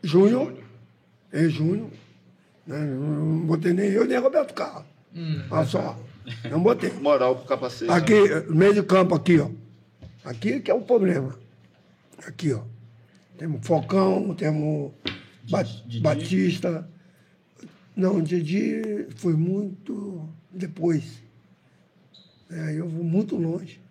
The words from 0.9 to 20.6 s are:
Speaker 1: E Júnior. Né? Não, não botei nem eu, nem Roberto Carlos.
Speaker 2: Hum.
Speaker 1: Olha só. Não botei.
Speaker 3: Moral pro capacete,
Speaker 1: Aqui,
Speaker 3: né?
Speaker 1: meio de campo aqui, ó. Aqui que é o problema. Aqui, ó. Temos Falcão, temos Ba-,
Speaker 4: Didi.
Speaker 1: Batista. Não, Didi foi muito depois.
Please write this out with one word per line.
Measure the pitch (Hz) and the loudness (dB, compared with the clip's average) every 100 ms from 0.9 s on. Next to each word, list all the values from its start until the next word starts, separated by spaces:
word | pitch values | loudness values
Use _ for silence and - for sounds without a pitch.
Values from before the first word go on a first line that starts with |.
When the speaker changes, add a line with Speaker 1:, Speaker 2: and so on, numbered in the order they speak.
| _ _ _ _ | _ _ _ _
Speaker 1:
E | 143 165 | 0 0
Júnior. | 147 156 202 226 - - _ _ _ _ _ - | 2 0 -2 -6 -14 -20 _ _ _ _ _ -12
Né? | 147 | -6
Não, | 151 131 147 147 156 | -6 -4 -4 -2 0
não | 160 165 | 0 0
botei | 160 175 | 0 2
nem | 180 202 | 2 2
eu, | 196 247 | 2 2
nem | 254 | 2
Roberto | 262 311 277 | 2 2 -2
Carlos. | - - 151 - _ _ | -6 -10 -10 -18 _ _
Speaker 2:
Hum. | 170 165 147 - | -10 -4 -4 -2
Speaker 1:
Olha | 156 - | -2 0
só. | - - - - - - - 117 | -2 -4 -10 -16 -20 -16 -12 -4
Não | 160 | 2
botei. | 190 247 - | 2 2 -2
Speaker 3:
Moral | - 143 139 127 | -2 2 4 4
pro | 127 - | 0 -2
capacete, | 131 127 - - | -4 -4 -6 0
Speaker 1:
Aqui, | 170 160 214 196 | 2 6 6 6
Speaker 3:
né? | 151 - | 2 0
Speaker 1:
meio | 160 196 | 4 6
de | 202 | 6
campo | 185 185 185 | 4 4 4
aqui, | 165 - 165 | 2 4 4
ó. | 143 - - - _ _ - - | 4 -6 -18 -20 _ _ -20 -18
Aqui | - 117 208 262 | -14 -6 -4 -2
que | - | 0
é | |
o | 247 | 0
problema. | - 247 190 170 131 - - _ _ _ _ _ _ - | 4 4 4 0 -4 -10 -20 _ _ _ _ _ _ -20
Aqui, | - - 156 | -20 -4 -2
ó. | 113 117 - - - _ _ _ - | -2 -6 -18 -20 -20 _ _ _ -12
Temos | 160 131 - | -6 -6 0
Falcão, | 156 - 190 190 190 202 | 0 2 2 4 2 -2
temos | 165 151 151 151 151 139 - - - - - - | -2 -2 0 0 -2 -6 -10 -12 -12 -18 -20 -4
Ba-, | 151 | -2
Speaker 4:
Didi. | 113 - - 117 | -2 -8 -10 -2
Speaker 1:
Batista. | 151 147 160 185 185 - 185 160 - - _ _ _ _ _ _ - _ _ - | 0 0 0 2 2 0 -4 -4 -8 -18 _ _ _ _ _ _ -20 _ _ -2
Não, | 185 196 | 2 2
Didi | 156 175 151 190 226 226 220 208 - - | 0 -2 0 0 0 -2 -4 -6 -8 -6
foi | 180 | 0
muito | 156 170 196 202 - - 208 202 175 156 - _ | 2 2 0 -4 -10 -10 -10 -8 -12 -14 -18 _
depois. | 185 | -12